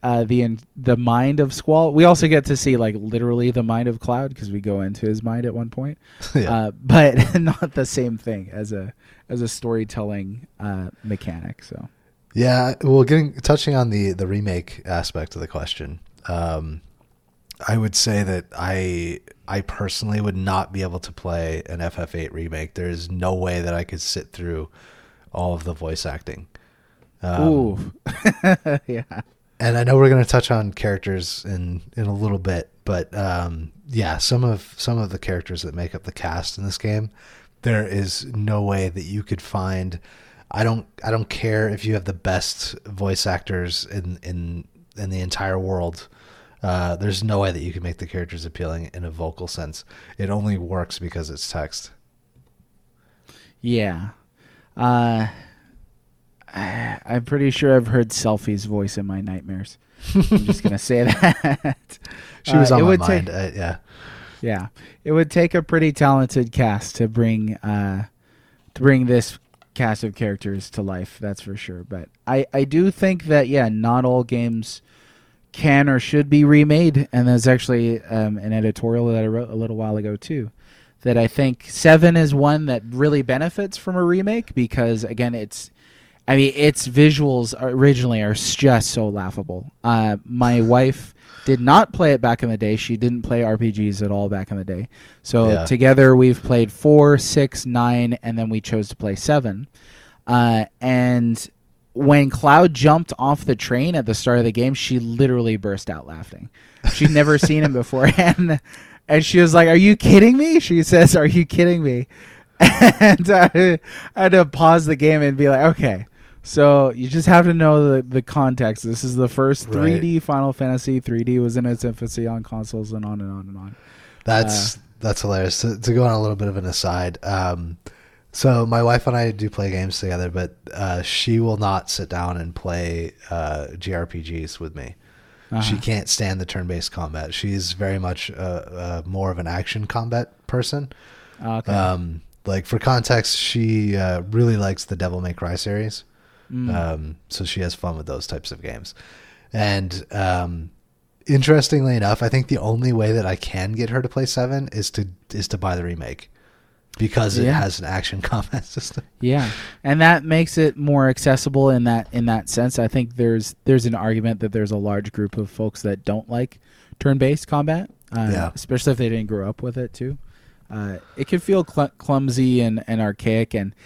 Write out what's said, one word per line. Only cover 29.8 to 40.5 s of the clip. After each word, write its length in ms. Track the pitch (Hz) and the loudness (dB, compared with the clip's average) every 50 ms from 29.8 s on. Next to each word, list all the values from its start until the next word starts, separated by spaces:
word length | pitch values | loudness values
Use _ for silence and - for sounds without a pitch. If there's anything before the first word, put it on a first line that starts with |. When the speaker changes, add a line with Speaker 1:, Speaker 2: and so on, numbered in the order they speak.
| 120 | 2
Speaker 2:
know 120 | 123 135 | 4 6
we're 120 | 135 135 131 | 6 8 8
gonna 160 | 131 127 120 | 6 6 4
touch 260 | - - 123 - - | 4 2 0 2 2
on 200 | 127 110 104 101 | -2 -2 -2 -4
characters 720 | - - - 104 101 92 - 101 95 92 85 - - - - | -6 -4 -4 -4 -4 -4 -4 -6 -6 -4 -6 -8 -10 -12 -10
in, 380 | 98 98 90 90 87 87 87 - - - | -8 -8 -6 -6 -6 -8 -10 -10 -12 -8
in 100 | 117 107 | -6 -4
a 80 | 104 101 | -4 -4
little 240 | 98 110 104 101 92 | -2 -2 -2 -2 -2
bit, 320 | 90 95 90 85 80 _ _ _ - | -4 -4 -4 -4 -6 _ _ _ -8
but, 280 | - 98 87 82 - - | -6 -4 -4 -4 -6 -6
um, 560 | 101 98 92 90 87 87 87 82 80 80 80 - - - - | -6 -4 -4 -4 -4 -4 -6 -8 -10 -12 -14 -16 -20 -14 -6
yeah, 300 | 120 110 98 78 80 - | -4 -4 -2 -2 -4 -4
some 260 | - - 127 120 127 | -2 0 0 2 2
of, 300 | 120 110 95 - - - | 0 -2 -2 -6 -14 -12
some 220 | - - 123 117 113 | -8 -4 -4 -2 -2
of 120 | 107 95 | -4 -4
the 80 | 95 92 | -6 -10
characters 440 | - - 92 87 85 - 90 85 | -6 -6 -6 -6 -6 -8 -10 -10
that 120 | - 80 76 | -10 -10 -8
make 200 | 87 90 87 - | -8 -8 -8 -10
up 80 | 82 - | -12 -14
the 80 | - | -14
cast 460 | - - - 82 80 90 - - - 101 | -14 -10 -8 -8 -6 -6 -8 -10 -10 -10
in 60 | 101 | -10
this 140 | 98 90 - | -8 -8 -6
game, 320 | - 107 107 107 110 107 _ _ - - - - _ _ _ _ | -6 -4 -4 -4 -6 -8 _ _ -20 -20 -20 -20 _ _ _ _
there 240 | - 123 113 107 107 | -4 -2 -2 -2 -2
is 380 | 95 98 98 98 92 - - 131 | -4 -4 -4 -4 -4 -6 -10 -10
no 360 | 135 120 107 104 107 107 104 | -8 -8 -6 -4 -2 -2 -2
way 260 | 101 101 98 98 95 90 | 0 -2 -2 -2 -2 -4
that 140 | 85 95 | -6 -8
you 200 | 78 87 101 104 101 | -10 -8 -8 -10 -6
could 180 | - 95 87 | -6 -8 -8
find. 560 | - - - 101 92 92 95 92 92 92 87 82 - - _ _ _ _ _ _ _ - | -8 -8 -8 -6 -4 -4 -4 -4 -6 -8 -10 -12 -16 -18 _ _ _ _ _ _ _ -10